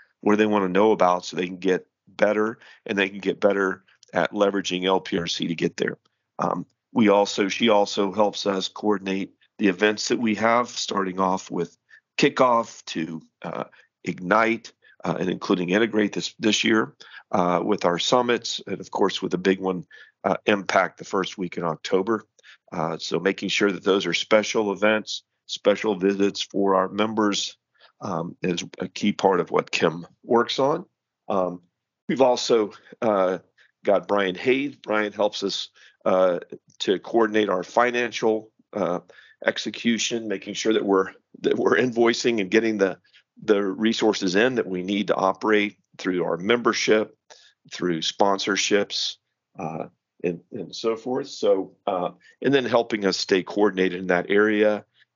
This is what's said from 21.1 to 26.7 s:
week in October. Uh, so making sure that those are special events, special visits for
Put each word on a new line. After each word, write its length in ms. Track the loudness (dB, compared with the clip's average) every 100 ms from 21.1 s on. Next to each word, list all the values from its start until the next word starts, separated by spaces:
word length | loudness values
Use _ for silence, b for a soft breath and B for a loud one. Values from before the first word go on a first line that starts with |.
| -4 -4 -6
week 200 | -8 -4
in 80 |
October. 600 | -4 -4 -2 -2 0 -4 -6 _ B B _
Uh, 260 | -6 -4 -6
so 200 | -6 -2
making 300 | -2 -2 -2
sure 240 | 0 0
that 120 | 0
those 220 | 0 0 0
are 80 |
special 580 | -4 2 2 2 -2 -2
events, 520 | 0 2 0 -2 -12 -14 _ -14
special 500 | -4 0 0 0 0
visits 440 | 0 2 0 -2
for 360 | -6 -2 2